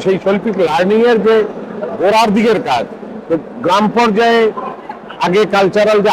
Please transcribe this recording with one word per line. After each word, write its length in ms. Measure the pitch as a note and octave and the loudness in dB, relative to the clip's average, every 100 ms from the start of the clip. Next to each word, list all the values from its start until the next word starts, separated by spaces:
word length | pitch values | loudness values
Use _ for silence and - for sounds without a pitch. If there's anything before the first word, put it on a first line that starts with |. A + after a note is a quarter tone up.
| F3+ | 0
সেই 120 | F#3+ | -2
শৈল্পিক 320 | F#3+ G3+ A#3 F#3+ E3 | 0 -2 -2 0 0
লার্নিং 300 | D#3+ F#3 A3 A#3+ | 0 2 2 2
এর 80 | A3+ G#3 | 2 2
যে 100 | A3 G#3 - - - - - | 2 0 -6 -12 -10 -8 -2
গোড়ার 300 | F3 A3 A3+ G3+ | 0 2 2 2
দিকের 240 | A3+ G3 C#3 | 2 0 0
কাজ, 160 | B2 - - - - - | -4 -4 -10 -16 -14 -4
তো 60 | E3 - A#2+ C3+ | -4 -6 -8 -2
গ্রাম 200 | F#3+ G#3+ F#3+ | 0 2 2
পর্যায়ে 460 | A#3 G#3 A#3 A#3 A3 - - - - - - - F3 | 2 2 2 2 2 -2 -8 -12 -14 -16 -16 -6 0
আগে 160 | F#3+ G3+ G3 | 2 2 2
কালচারাল 420 | G3 G3+ G#3 G#3+ | 2 2 4 4
যে 40 | G3+ | 4